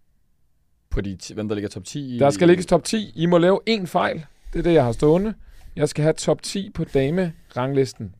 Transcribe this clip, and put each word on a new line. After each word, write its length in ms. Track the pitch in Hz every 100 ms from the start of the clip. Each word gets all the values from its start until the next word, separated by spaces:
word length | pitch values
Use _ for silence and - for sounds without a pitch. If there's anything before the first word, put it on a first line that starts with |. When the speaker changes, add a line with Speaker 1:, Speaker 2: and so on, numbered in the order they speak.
| _ _ _ _ _ _ _ _ -
Speaker 1:
På 120 | 127
de 140 | 98 90
ti-, 180 | -
hvem 140 | 104 107
der 80 | 104
ligger 140 | 101
top 140 | 101 -
ti 300 | 147 135 120
i 40 |
Speaker 2:
Der 100 | 139
skal 180 | 165 175
ligges 180 | 180 175
top 180 | 170
ti. 280 | - 220 202 -
I 100 | 170
må 120 | 175
lave 220 | 175 196 -
én 160 | 220 170
fejl. 400 | 185 208 160 - _ -
Det 60 | 165
er 40 |
det, 100 | 170
jeg 100 | 160
har 80 | 120
stående. 420 | 113 151 175 214 - - - - -
Jeg 140 | 151
skal 140 | -
have 100 | 151
top 280 | 156 - 147
ti 280 | - 196 208
på 100 | -
dameranglisten. 1300 | 160 139 135 180 175 - _ 135 131 139 131 - 101